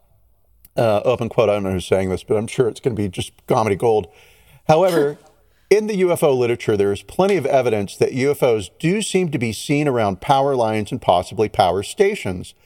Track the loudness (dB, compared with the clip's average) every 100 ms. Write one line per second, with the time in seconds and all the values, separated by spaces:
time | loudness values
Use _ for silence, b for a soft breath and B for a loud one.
0 | _ _ _ _ _ _ -10 -2 0 2
1 | 0 0 0 2 2 2 -2 -4 -2 0
2 | 0 -4 -2 -2 -2 -2 -2 -2 -4 -4
3 | -4 -6 -10 -12 -2 0 0 0 2 0
4 | -2 b b b b b 2 4 4 2
5 | 0 -4 _ _ _ _ _ 2 2 0
6 | 0 2 2 2 0 0 0 0 0 -2
7 | -4 -2 0 0 2 2 2 0 -4 -2
8 | -2 0 -2 0 0 0 -4 -4 -2 -2
9 | -2 -2 -2 -2 -4 -4 -2 0 0 0
10 | 0 -2 0 2 2 0 0 -2 -4 -2
11 | 2 2 0 -4 -2 2 2 0 -4 -2
12 | 0 0 -6 -8 -12 -20